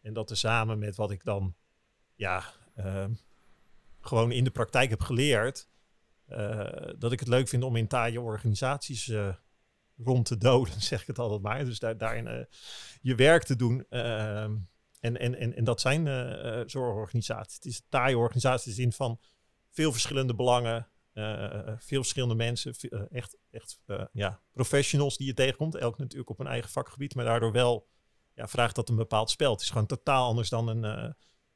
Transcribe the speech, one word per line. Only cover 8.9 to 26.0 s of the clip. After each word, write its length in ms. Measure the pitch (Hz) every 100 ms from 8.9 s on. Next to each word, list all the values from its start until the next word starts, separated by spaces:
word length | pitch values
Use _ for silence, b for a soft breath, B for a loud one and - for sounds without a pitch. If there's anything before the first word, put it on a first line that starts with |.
| 123 -
eh, 260 | 107 98 90 _ _ _ _ _ -
rond 300 | 117 127 -
te 120 | 107
doden, 420 | 123 117 113 104
<laughs> 60 | -
zeg 100 | 113
ik 60 | -
het 120 | 120
altijd 240 | 113 104
maar. 220 | 104 135
Dus 140 | 127 110
daar, 180 | 117 113
daarin, 280 | 110 117 113
eh, 180 | 120 120 B B B B B
je 120 | 127
werk 280 | 120 143 170
te 120 | - 120
doen. 280 | 120 127 -
Ehm, 680 | 123 117 110 107 104 107 107 87 _ _ _
en, 180 | 117 120
en, 160 | 123
en, 200 | 127 120 117
en 80 |
dat 160 | 117 117
zijn, 260 | 131 156 151
eh, 540 | 127 127 - 120 117
eh, 80 | 110
zorgorganisaties. 840 | 135 123 104 104 117 - 110 -
Het 100 | -
is 120 | - -
een 60 | -
taaie 300 | 135 131 120
organisatie 520 | 117 123 131 127 120
in 60 | 107
de 60 |
zin 100 | 120
van 280 | - 123 117 b b b _ _
veel 220 | - 156
verschillende 420 | 113 - 139 127
belangen, 540 | 113 127 123 117 117 - _ _
eh, 600 | 107 107 104 101 104 - 107
veel 220 | - 135
verschillende 340 | 123 135 120
mensen, 400 | 113 117 120 123
ve-, 140 | 117 127
eh, 100 | 110 101
echt, 260 | 120 - - _
echt, 280 | 113 - - -
eh, 180 | 98 98
ja, 280 | 104 101 104 _
professionals 640 | 123 123 139 139 143 143 -
die 100 | 135
je 80 |
tegenkomt. 400 | 123 131 - 160
Elk 240 | 160 120
natuurlijk 320 | 110